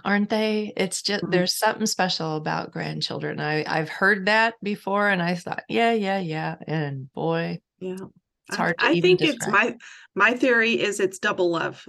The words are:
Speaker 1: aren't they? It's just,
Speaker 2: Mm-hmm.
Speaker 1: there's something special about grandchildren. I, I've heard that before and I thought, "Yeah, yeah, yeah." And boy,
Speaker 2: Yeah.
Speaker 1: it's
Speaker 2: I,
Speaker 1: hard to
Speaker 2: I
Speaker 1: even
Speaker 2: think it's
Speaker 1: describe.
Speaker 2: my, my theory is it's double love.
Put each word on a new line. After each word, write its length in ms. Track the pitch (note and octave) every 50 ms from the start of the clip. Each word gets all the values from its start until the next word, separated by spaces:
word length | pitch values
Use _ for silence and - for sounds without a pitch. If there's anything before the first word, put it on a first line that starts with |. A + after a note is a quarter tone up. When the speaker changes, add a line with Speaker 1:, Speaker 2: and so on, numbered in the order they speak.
| -
Speaker 1:
aren't 260 | G3 G3+ G3+ G#3 G#3
they? 420 | A3 G#3+ A3 G#3+ G#3+ G#3+ G#3+ G#3 -
It's 260 | - F#3+ F#3 - -
just, 200 | - - G3+ G3+
Speaker 2:
Mm-hmm. 80 | - F#3
Speaker 1:
there's 240 | F3+ F3+ F3+ F3 -
something 320 | - G#3+ A3 A3 - G#3+
special 500 | G#3+ - - F#3 F#3 - - E3 D#3+ D#3
about 360 | D#3 D#3 D#3+ D#3 D#3 - -
grandchildren. 640 | - E3 D#3+ D#3 D#3 D#3 D3+ - - - D3+ D3+ - C#3
I, 260 | D3 D3+ D#3 D#3 D3+
I've 260 | - - D#3+ D#3+ D#3
heard 360 | - - G3 F#3+ G#3+ G3 F#3
that 280 | G3+ G#3+ A3 A3+ A3+ A3+ -
before 480 | - G#3 G#3 - - G3 G3 G3+ G#3 G3+
and 140 | G3 F3+
I 140 | E3+ F3 F3+
thought, 260 | F3 - - - - - -
"Yeah, 240 | - A3+ A#3 A#3
yeah, 260 | A#3 A3 G3+ F#3+ G3 G3
yeah." 380 | F#3 D#3+ D#3 D#3 D#3+ D#3+ D#3+ - -
And 460 | - D#3 D#3+ D3 C#3+ C#3 C3+ C3 C3+
boy, 480 | - - D3+ E3 E3 E3 E3+ E3+ F3 E3+ _ _ _ -
Speaker 2:
Yeah. 160 | F#3 F#3 F#3 F#3 F#3+ - - _ _ _ _ _ _ -
Speaker 1:
it's 60 | -
Speaker 2:
I, 20 |
Speaker 1:
hard 220 | - F3 F3 - -
to 80 | -
Speaker 2:
I 60 | -
Speaker 1:
even 100 | D#4+ F3
Speaker 2:
think 180 | E4 F4+ F#4 F4+
it's 240 | - D#4 B3 A3+ -
Speaker 1:
describe. 320 | - G3+ G3+ A3+ A#3+ A#3 - - - - - - - -
Speaker 2:
my, 140 | F#3+ G3+ A3+
my 60 | B3
theory 440 | B3 D4 C4 A#3+ A#3 A3 A#3 A3+ -
is 180 | A3 G#3 G3 G#3
it's 220 | G3 F#3+ - -
double 300 | - G#3 G3 - F3+ F3
love. 360 | E3+ D#3+ C#3+ C#3 - - -